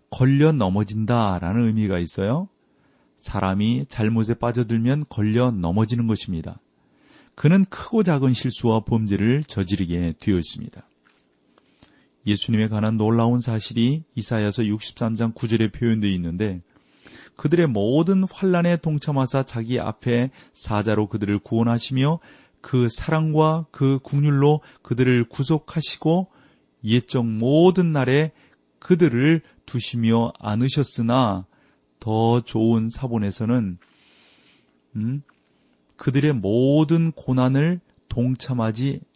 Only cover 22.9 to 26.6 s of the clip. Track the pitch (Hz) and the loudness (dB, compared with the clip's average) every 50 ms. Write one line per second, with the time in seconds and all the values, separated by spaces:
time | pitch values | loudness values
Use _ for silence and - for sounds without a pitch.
22.9 | - - - - 160 156 156 156 151 151 156 156 160 165 160 - - - 139 135 | -2 -4 -4 -2 -2 0 0 0 2 2 2 2 0 -2 -4 -8 -4 0 0 0
23.9 | 135 131 - - 147 143 143 147 143 139 139 147 151 151 - - - _ - - | 0 0 -2 -4 -2 0 2 2 2 4 4 4 2 2 -2 -8 -20 _ -8 -4
24.9 | 123 113 127 127 127 120 117 - - - 135 - 165 151 - - - 165 147 - | 0 2 2 4 4 2 2 0 -4 -4 -2 0 -2 -2 -2 -6 -6 -6 -6 -6
25.9 | - - - 156 165 185 185 - _ _ _ _ _ _ | -6 -2 0 0 2 0 0 -4 _ _ _ _ _ _